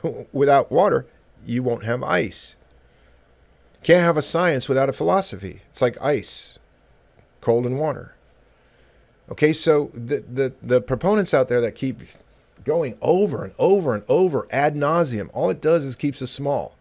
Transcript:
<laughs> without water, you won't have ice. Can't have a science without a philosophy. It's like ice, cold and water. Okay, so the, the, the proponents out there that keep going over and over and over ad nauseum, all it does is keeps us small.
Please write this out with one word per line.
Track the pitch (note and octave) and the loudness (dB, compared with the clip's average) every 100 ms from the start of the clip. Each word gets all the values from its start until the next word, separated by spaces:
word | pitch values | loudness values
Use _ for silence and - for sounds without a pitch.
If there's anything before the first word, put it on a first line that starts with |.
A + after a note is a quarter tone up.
<laughs> | E3 A#2 - | -8 -8 -8
without | C3+ C#3 C#3 - | 0 4 4 4
water, | C#3+ G3 C3 B2+ _ _ _ | 2 2 0 -4 _ _ _
you | G#2+ A#2 | -8 -4
won't | B2+ A#2 | -2 -4
have | G#2+ B2 | -4 -6
ice. | C3 F3 B2 - - - _ _ _ _ _ _ _ _ _ _ _ _ | -2 -2 -2 -6 -14 -16 _ _ _ _ _ _ _ _ _ _ _ _
Can't | - F3 | 4 4
have | E3+ D3+ | 6 2
a | |
science | - D#3+ F3+ C#3 - | 0 0 0 0 0
without | C3 C3+ | 0 0
a | |
philosophy. | C3 E3 F#3+ F#3 F#2+ F#2+ - - | 0 0 0 -2 -8 -12 -14 -18
It's | - | -2
like | B2 - | -2 0
ice, | C3+ C3+ - - - - _ _ _ _ _ _ _ _ | -2 -2 -4 -10 -12 -16 _ _ _ _ _ _ _ _
cold | - A#2 | -2 0
and | B2 C3 | 0 -4
water. | D#3 A#2 F2 - _ _ _ _ _ _ _ _ _ _ _ | -4 -6 -12 -20 _ _ _ _ _ _ _ _ _ _ _
Okay, | - D3+ | 0 2
so | D#3 D#3+ D3+ C#3+ | 2 2 2 0
the, | A2+ A#2 C#3+ - | -8 -6 -6 -6
the, | B2 C3 - | -4 -4 -4
the | A#2 B2 | 0 0
proponents | B2+ B2+ F3+ G#3+ F#3 | 2 -2 0 0 2
out | D3 B2+ | 2 2
there | B2 | 2
that | A#2 | 0
keep | - C3+ A#2 - - _ _ _ _ | -4 -6 -6 -14 -20 _ _ _ _
going | - E3 C#3+ G#2+ | -4 -2 -2 -4
over | B2+ F3+ G3+ A#2+ | 0 2 2 -2
and | F#2+ - | -8 0
over | D#3 G3 D#3 | 2 4 2
and | G#2+ - | -2 2
over | D3 F#3 C3+ - | 2 4 0 -2
ad | B2 D3 | 0 0
nauseum, | D3 C#3+ E3+ D#3 A2+ F2+ | 0 0 2 0 -2 -6
all | - E3+ | -4 -2
it | F3+ | 0
does | D3+ E3+ | 2 2
is | C#3 B2 | 0 -4
keeps | C#3+ C3+ | -6 -4
us | B2+ | -8
small. | - C#3 C3+ D2 - | -6 -4 -4 -6 -12